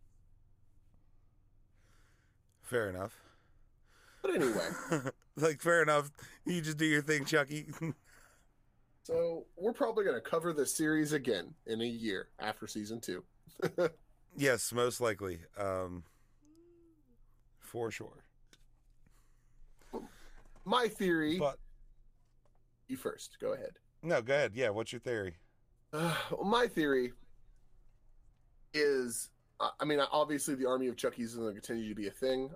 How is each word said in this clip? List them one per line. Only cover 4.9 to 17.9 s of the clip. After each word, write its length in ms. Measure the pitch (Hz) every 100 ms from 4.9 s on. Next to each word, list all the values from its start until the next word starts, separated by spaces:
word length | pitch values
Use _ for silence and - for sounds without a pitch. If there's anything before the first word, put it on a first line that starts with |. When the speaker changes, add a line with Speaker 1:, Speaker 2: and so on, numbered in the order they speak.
Speaker 1:
<laughs> 180 | 156 127 - _ -
Like, 260 | 160 143
fair 200 | 165 170
enough. 300 | 151 147 147 - - -
You 160 | - 175
just 160 | 156 151
do 80 | 156
your 160 | 147
thing, 220 | 143 151
Chucky. 440 | 139 156 139 151 156 143
<laughs> 140 | 165 - _ - - _ _ _ _ _ _ _
Speaker 2:
So, 420 | - 165 170 165 - -
we're 160 | 202
probably 300 | - 247 220
gonna 160 | 196 120
cover 300 | - 165 170
this 220 | 151 127 -
series 380 | 156 156 151
again 400 | 147 123 98 87 - -
in 140 | 113
a 40 | 117
year 420 | 117 113 98 - -
after 280 | 107 110 107
season 320 | 107 104 113
two. 240 | - 90 - _ - - - -
<laughs> 120 | 170 - - _ _ -
Speaker 1:
Yes, 340 | 139 117 -
most 260 | 117 123 113
likely. 380 | 120 101 98 85 85 -
Um, 460 | 98 92 92 90 82 _ _ _ - - 349 339 339 _ _ - - - - -
for 300 | - 113
sure. 360 | 113